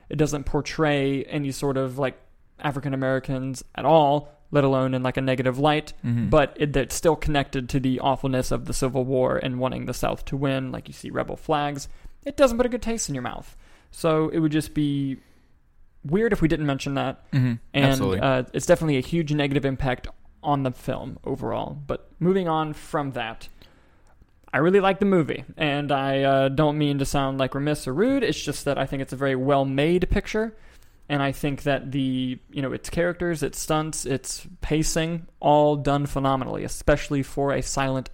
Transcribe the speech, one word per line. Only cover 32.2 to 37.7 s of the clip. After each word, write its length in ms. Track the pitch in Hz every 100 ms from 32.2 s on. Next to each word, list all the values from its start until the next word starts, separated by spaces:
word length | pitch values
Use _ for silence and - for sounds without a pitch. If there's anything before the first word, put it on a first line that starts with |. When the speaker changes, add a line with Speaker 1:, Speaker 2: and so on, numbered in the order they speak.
| 127 127 -
Speaker 1:
you 120 | 143
know, 100 | 135
its 180 | 127 -
characters, 540 | 165 175 170 175 156
its 160 | 131 -
stunts, 460 | - 156 156 - -
its 420 | 135 - - - -
pacing, 640 | - 156 156 165 160 170 165 -
all 340 | - 147 147 147
done 300 | 139 143 143
phenomenally, 580 | 139 135 135 120 101
especially 600 | 127 - - 143 - 143
for 280 | 131 143 139
a 100 | 131
silent 480 | 131